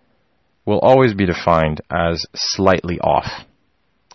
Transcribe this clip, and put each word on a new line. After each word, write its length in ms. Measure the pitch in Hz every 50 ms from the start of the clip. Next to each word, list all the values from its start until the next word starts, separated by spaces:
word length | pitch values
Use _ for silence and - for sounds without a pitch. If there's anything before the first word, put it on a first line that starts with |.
| _ _ _ _ _ _ _ _ _ _ _ _ -
will 160 | 107 104 92
always 360 | - 110 131 135 131 120 104
be 100 | 98 98
defined 560 | 87 82 - - 87 85 82 80 78 76 76 - -
as 360 | - 85 85 85 85 85 - - -
slightly 640 | - - - - - 95 95 92 85 - 87 87 80
off, 460 | - 80 78 - - - - - - _ _ _ _ _ _ _ _ _ _ _ _ _